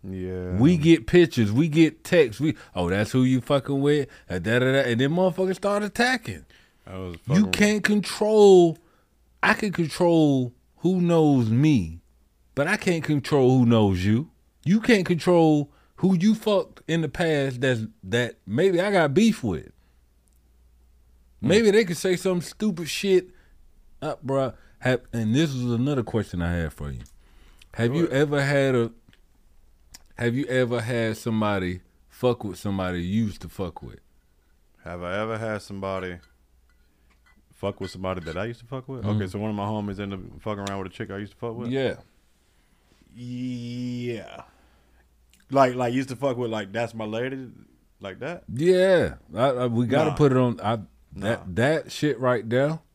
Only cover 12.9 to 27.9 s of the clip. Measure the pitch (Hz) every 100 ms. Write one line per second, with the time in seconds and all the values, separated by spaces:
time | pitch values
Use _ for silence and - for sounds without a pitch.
12.9 | 165 147 151 - 147 127 131 117 113 104
13.9 | 90 95 113 160 _ _ _ 143 214 226
14.9 | 214 170 175 - 175 160 151 143 _ _
15.9 | - 185 185 202 220 220 196 - - -
16.9 | 165 156 - 170 147 135 123 135 120 107
17.9 | _ 95 117 117 - - 113 190 175 196
18.9 | 196 151 139 226 214 113 78 - _ _
19.9 | _ _ _ _ _ _ _ _ _ _
20.9 | _ _ _ _ _ 113 196 220 202 196
21.9 | 170 190 175 190 180 143 - 214 170 156
22.9 | - 196 185 180 - _ _ - _ _
23.9 | - 156 131 127 135 131 - - _ 127
24.9 | 123 - 117 107 127 160 131 123 117 135
25.9 | 139 110 113 101 87 85 87 80 - 73
26.9 | 62 57 - _ _ - - - - 120